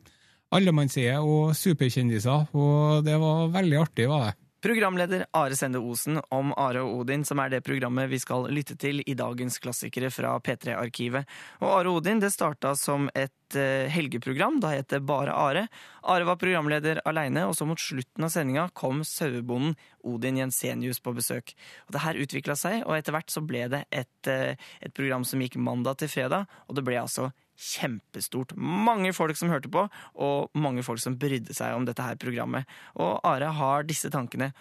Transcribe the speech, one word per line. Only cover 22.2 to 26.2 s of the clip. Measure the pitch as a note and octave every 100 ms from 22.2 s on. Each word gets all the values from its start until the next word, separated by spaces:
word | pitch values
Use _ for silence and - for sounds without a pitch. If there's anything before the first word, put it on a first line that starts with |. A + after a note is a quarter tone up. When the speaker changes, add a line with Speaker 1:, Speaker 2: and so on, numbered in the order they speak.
| C#3 - C#3+ C#3+
Speaker 2:
seg, | F3 A3+ -
og | D#3
etter | D3+
hvert | D3+ -
så | -
ble | D#3 B2 B2
det | C3+ -
et, | C#3+ B2+ _ -
eh, | C3 C3 C3 - -
et | C3+
program | - C#3 B2+ B2
som | C3+
gikk | B2+ B2+
mandag | B2 B2 B2 C3+
til | D3+
fredag, | D3